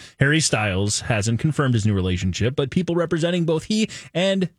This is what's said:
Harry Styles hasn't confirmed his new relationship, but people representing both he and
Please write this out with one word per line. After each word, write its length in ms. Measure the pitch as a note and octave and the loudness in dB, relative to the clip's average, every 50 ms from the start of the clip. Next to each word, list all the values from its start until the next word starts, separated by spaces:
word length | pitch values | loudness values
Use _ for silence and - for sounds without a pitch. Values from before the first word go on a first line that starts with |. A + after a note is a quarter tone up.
| - - - - | -8 -8 -2 0
Harry 220 | C3+ C#3 D3+ D#3+ | 2 2 2 2
Styles 600 | C#3+ - - A2 G#2+ G#2 F#2 F#2+ G2+ G#2 - - - | 2 0 0 0 0 0 0 0 0 0 -2 -2 -2
hasn't 380 | - B2 G#2+ G2+ A2 A#2 A2 | -2 -2 0 0 0 0 0
confirmed 340 | - D#3+ D3 - D3 C3 B2 | 0 0 0 0 2 2 2
his 100 | A2 G2 | 2 2
new 60 | G#2+ G#2 | 2 2
relationship, 640 | G2 F2+ F#2 F#2 F2 F#2 F#2+ F2 - G#2 A#2+ C3 | 2 2 0 0 0 0 -2 -2 0 -2 -2 0
but 140 | - C#3+ B2+ | 0 -2 0
people 240 | - F3+ F3+ E3+ E3+ | 0 -2 0 0 0
representing 500 | F3 E3 D#3 F3 E3 D#3 E3+ F3+ F3+ E3+ | 0 0 0 0 0 0 0 0 0 0
both 200 | D#3 D#3+ D#3+ - | 0 0 0 0
he 240 | - G#3+ G#3+ A3 G3+ - - - - - | -2 0 0 0 -2 -4 -8 -14 -8 -4
and 340 | D#3+ F#3 G3 G3 G3 F#3 E3 - | -2 0 0 2 0 -2 -4 -6